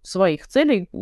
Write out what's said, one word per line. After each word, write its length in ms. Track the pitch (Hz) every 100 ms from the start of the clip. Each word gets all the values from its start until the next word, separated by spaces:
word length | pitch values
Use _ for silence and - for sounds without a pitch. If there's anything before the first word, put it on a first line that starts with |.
своих 440 | - 185 190 151 -
целей, 420 | 269 302 220 180 -